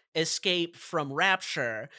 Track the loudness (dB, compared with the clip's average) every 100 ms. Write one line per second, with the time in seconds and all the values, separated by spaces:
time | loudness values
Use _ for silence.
0 | _ -2 0 0 0 0 0 -6 -4 -2
1 | -2 2 4 4 0 -2 -2 -4 -10